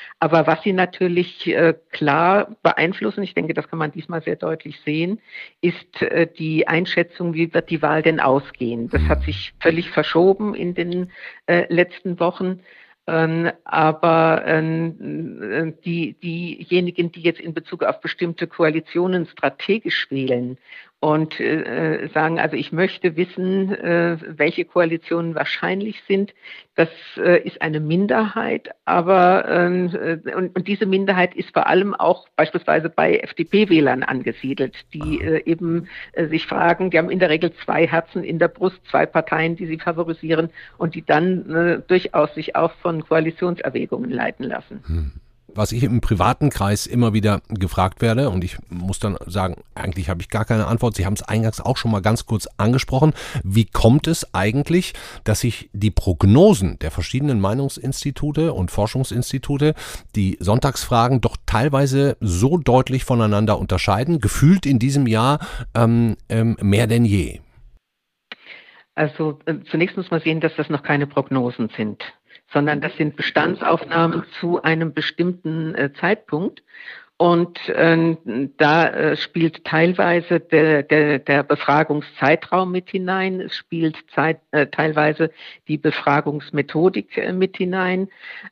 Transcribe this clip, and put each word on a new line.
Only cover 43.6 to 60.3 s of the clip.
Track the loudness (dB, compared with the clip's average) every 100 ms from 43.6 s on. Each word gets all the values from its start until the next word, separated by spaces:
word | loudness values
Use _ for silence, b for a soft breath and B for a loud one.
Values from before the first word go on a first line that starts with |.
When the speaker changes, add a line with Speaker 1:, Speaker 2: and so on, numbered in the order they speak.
| -4 -4 -4 -6 -6
Speaker 1:
leiten | -4 -6 -6
lassen. | -8 -8 -12 -18 -6
Speaker 2:
Hm. | -6 -6 -10 _ _ _ -4
Was | -2
ich | 0
im | 0 2
privaten | 2 2 2 2 0
Kreis | 0 0 0
immer | -2 2 2
wieder | 2 2 0 -4
gefragt | -4 -4 0 -2 0
werde, | 0 2 0
und | -2
ich | -4 -8 -12
muss | -8 -6 -4
dann | -4 -6
sagen, | -6 -4 -4 -6 -14 -8
eigentlich | -8 -6 -4
habe | -6
ich | -4
gar | -4
keine | 0 0 2
Antwort, | 0 0 0
Sie | -2
haben |
es | -2
eingangs | -2 0 0 -2
auch | -4 -2
schon | 0
mal | 0
ganz | 2 0 0
kurz | -4 -4 -2
angesprochen, | 0 2 0 2 2 2 B -6
wie | 0 2
kommt | 2 4 6 6 4
es | -2 -2
eigentlich, | -2 0 0 2 0 0 -10 B B
dass | -2 0
sich | 0 -4 -10
die | -2 0
Prognosen | 2 0 4 6 8 8 6 2 -2
der | -6
verschiedenen | -6 -4 -2 0 0
Meinungsinstitute | 0 0 -4 -6 -8 -4 -6 -4 -4 0 -2
und | -2 -2
Forschungsinstitute, | 0 -2 -2 -2 -2 -4 -6 -4 0 2 0 B B B 0
die | 0